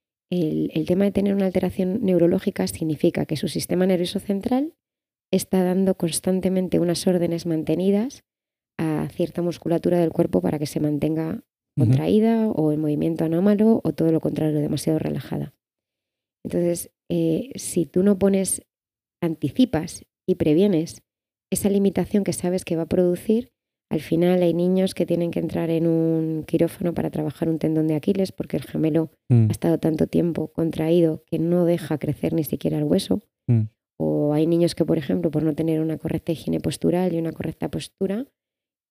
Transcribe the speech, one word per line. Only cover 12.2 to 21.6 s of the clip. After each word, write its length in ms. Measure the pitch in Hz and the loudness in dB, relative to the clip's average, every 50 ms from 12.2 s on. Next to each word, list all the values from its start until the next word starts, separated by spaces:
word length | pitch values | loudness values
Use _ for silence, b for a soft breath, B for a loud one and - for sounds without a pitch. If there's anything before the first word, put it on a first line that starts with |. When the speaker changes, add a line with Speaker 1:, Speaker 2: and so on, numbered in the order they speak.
| 220 226 226 226 220 214 | 4 4 2 2 0 0
Speaker 1:
o 220 | - - 156 151 | 0 0 0 0
en 80 | 151 151 | 0 0
movimiento 420 | 156 151 147 151 160 165 165 160 165 | -2 -2 -2 0 -2 -2 -2 -2 -2
anómalo 560 | 160 165 170 190 202 208 196 214 226 226 - - | 0 0 2 2 2 4 4 4 4 4 2 0
o 80 | 160 151 | -2 -2
todo 180 | - 160 165 | 0 2 2
lo 80 | 160 156 | 2 2
contrario, 400 | - 151 151 151 156 156 151 151 | 0 -2 -2 0 0 0 0 0
demasiado 400 | 147 151 151 143 - 160 156 156 | 0 -2 -2 -2 0 0 0 0
relajada. 540 | 151 151 147 147 - - 147 147 143 147 - _ _ _ _ _ _ _ _ _ _ _ _ _ _ _ _ _ - | -2 -4 -4 -6 -8 -8 -6 -6 -6 -8 -12 _ _ _ _ _ _ _ _ _ _ _ _ _ _ _ _ _ -10
Entonces, 480 | - - 175 175 170 175 175 - - _ _ _ _ | -4 -2 -2 0 0 -2 -4 -8 -14 _ _ _ _
eh, 420 | 175 170 165 165 160 180 240 269 - | -2 0 2 0 0 0 -2 -6 -12
si 300 | - - - - 180 160 | -12 -10 -4 -2 -2 -2
tú 180 | - - 180 190 | 0 0 2 2
no 160 | 202 208 185 | 2 2 4
pones, 420 | 196 196 196 190 190 180 - - - _ _ _ _ _ _ _ _ _ _ _ | 2 2 2 2 0 -2 -4 -6 -8 _ _ _ _ _ _ _ _ _ _ _
anticipas 840 | 175 165 160 - 151 131 - - - - - 156 160 - - - - _ _ _ _ | -4 -4 -2 -4 -4 -2 2 2 2 2 2 -2 -4 -6 -10 -16 -20 _ _ _ _
y 80 | - 180 | -2 -2
previenes 680 | - 185 160 147 170 202 208 180 156 165 - - - _ _ _ _ _ _ _ _ _ _ | 2 2 4 4 4 4 4 2 0 -2 -4 -10 -18 _ _ _ _ _ _ _ _ _ _
esa 180 | 190 - | -4 0